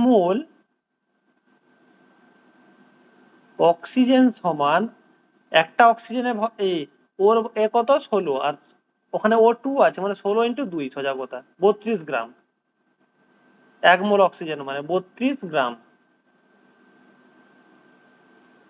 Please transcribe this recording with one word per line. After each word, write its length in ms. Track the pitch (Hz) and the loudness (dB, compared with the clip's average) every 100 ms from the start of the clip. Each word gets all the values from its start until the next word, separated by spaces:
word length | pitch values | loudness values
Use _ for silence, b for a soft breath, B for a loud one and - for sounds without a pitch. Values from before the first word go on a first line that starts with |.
| 247 | 2
মোল 300 | 226 175 208 320 _ _ _ _ _ _ _ _ _ _ _ _ _ _ _ _ _ _ _ _ _ _ _ _ _ _ _ _ _ _ - | 2 2 -2 -6 _ _ _ _ _ _ _ _ _ _ _ _ _ _ _ _ _ _ _ _ _ _ _ _ _ _ _ _ _ _ 0
অক্সিজেন 680 | 165 170 - 254 247 262 254 220 | 0 0 -2 0 2 4 2 0
সমান 420 | 180 151 143 165 226 - _ _ _ _ _ | -6 -2 0 0 -2 -10 _ _ _ _ _
একটা 300 | 160 165 - 233 | 0 0 2 2
অক্সিজেনের 440 | 226 - 240 247 220 | 2 -4 -8 -6 -4
ভ-, 160 | 220 - 196 | -6 -4 -4
এই 100 | 170 143 _ _ - | -4 -8 _ _ 0
ওর 180 | 196 226 220 214 | 2 2 0 -2
এ 20 | 220 | -2
কত? 160 | 233 233 277 - | 0 2 0 0
ষোলো, 260 | 202 170 135 143 | -4 -2 -4 -4
আর 80 | 147 _ _ _ _ _ 180 | -6 _ _ _ _ _ -2
ওখানে 200 | 214 226 | 0 4
ও 40 | 226 233 | 4 2
টু 80 | 269 277 175 | -4 2 0
আছে, 120 | 156 | 0
মানে 100 | 196 190 | -6 -6
ষোলো 180 | 202 214 233 | -2 0 -2
into 160 | 240 240 | -2 -8
দুই, 140 | 170 135 | -6 -8
সোজা 180 | - 139 131 | -8 -8 -8
কথা, 180 | 127 123 - - | -10 -14 -18 -2
বত্রিশ 380 | 196 208 220 214 151 | 0 0 -4 -6 -6
গ্রাম। 200 | 127 117 _ _ _ _ _ _ _ _ _ _ _ _ _ _ _ | -8 -8 _ _ _ _ _ _ _ _ _ _ _ _ _ _ _
এক 180 | 170 180 202 | 2 4 4
মোল 120 | 202 180 | 2 2
অক্সিজেন 300 | - 165 147 139 | 0 -12 -10 -10
মানে 120 | 139 147 | -10 -6
বত্রিশ 480 | 185 185 - 254 277 180 | -6 -6 -6 -6 -6 -6
গ্রাম। 220 | 151 123 117 _ _ _ _ _ _ _ _ _ _ _ _ _ _ _ _ _ _ _ _ _ _ _ _ _ _ _ _ | -4 -4 -6 _ _ _ _ _ _ _ _ _ _ _ _ _ _ _ _ _ _ _ _ _ _ _ _ _ _ _ _